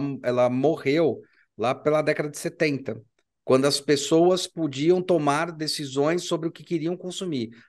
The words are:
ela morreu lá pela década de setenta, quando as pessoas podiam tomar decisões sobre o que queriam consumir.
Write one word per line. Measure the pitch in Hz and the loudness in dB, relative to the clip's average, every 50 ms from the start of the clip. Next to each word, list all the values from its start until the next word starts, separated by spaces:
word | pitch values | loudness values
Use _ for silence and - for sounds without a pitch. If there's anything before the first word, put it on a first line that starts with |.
| 139 143 135 127 131 | 0 -4 -6 -4 -2
ela | 123 123 123 123 123 | 0 2 2 2 2
morreu | 127 131 135 156 160 151 - 135 139 165 165 135 107 - - _ _ _ _ _ _ | 2 2 2 2 0 0 0 0 2 2 2 2 0 -4 -10 _ _ _ _ _ _
lá | - 107 123 135 | -4 -2 -2 -2
pela | - - 151 151 156 | 0 0 2 2 2
década | 143 151 151 - 151 147 | 2 0 0 -2 -4 -6
de | 147 - | -8 -8
setenta, | - 165 - - 170 151 139 123 - - 113 117 - _ _ _ _ _ _ _ _ | -8 -8 -2 0 0 0 0 -2 -6 -8 -10 -10 -14 _ _ _ _ _ _ _ _
quando | - 127 131 139 | 2 2 4 4
as | 139 139 - | 2 0 0
pessoas | - - 147 139 143 - 160 160 175 180 185 180 - | 0 0 0 0 2 2 4 6 6 6 4 2 -2
podiam | - _ 165 160 147 127 135 147 170 180 185 180 | -6 _ -4 -4 -4 -2 0 2 2 2 2 2
tomar | 180 175 160 147 143 143 151 170 170 | 2 0 2 2 2 0 0 -2 -4
decisões | 165 151 160 147 - - 147 131 131 143 143 156 170 175 170 | -6 -8 -6 -6 -6 -6 -8 -4 -2 0 0 2 0 -2 -2
sobre | - 175 160 165 | -4 -4 -4 -4
o | 165 | -6
que | - - 147 | -8 -10 -8
queriam | - 175 156 147 170 180 | -6 -6 -4 -4 -4 -6
consumir. | 175 - 180 175 - 196 180 147 123 110 117 - - - | -6 -8 -12 -10 -8 -6 -6 -4 -4 -6 -6 -10 -18 -20